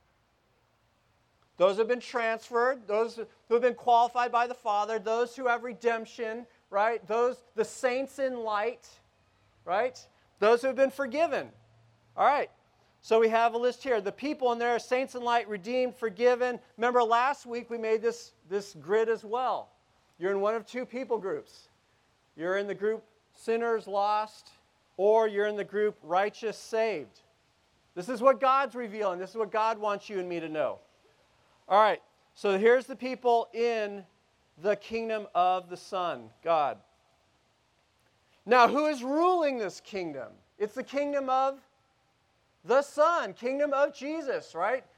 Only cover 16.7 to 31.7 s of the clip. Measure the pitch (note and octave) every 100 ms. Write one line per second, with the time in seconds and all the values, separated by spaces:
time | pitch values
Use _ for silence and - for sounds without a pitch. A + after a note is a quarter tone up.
16.7 | - A#3+ B3 A3+ A#3 B3+ C#4 A#3+ A#3 A#3
17.7 | A#3 A3 A3 A3+ A3+ - _ D#3 G3+ -
18.7 | D#3+ D3 G#3+ A3+ A3 G#3+ A#3+ B3 D#3+ -
19.7 | _ _ _ _ - F3+ G3+ G3+ A3+ G#3
20.7 | B3 B3 A#3+ A#3+ A3 F#3 D3 - - _
21.7 | _ _ _ _ _ _ - E3+ G3 G3+
22.7 | F#3+ G#3 A3 - _ _ _ - A3+ A#3
23.7 | A3 F#3+ G3 G3+ G#3+ G#3+ - - _ _
24.7 | _ _ - G3+ A3+ A3 G3+ G#3 G#3 F#3
25.7 | G3+ G#3 - D#3 F3+ G#3 - A3 - -
26.7 | A3 A3+ E3+ G#2+ _ _ _ _ _ _
27.7 | _ _ F3 F3 A#3 C4 B3+ C4 C4+ C4+
28.7 | A#3+ A3+ G#3+ G3+ F3+ F#3 A3+ G#3 G#3+ A3
29.7 | G#3+ G#3+ G3+ - G3 F3+ E3+ D#3+ D#3 B2+
30.7 | G2 _ _ _ _ _ _ _ _ -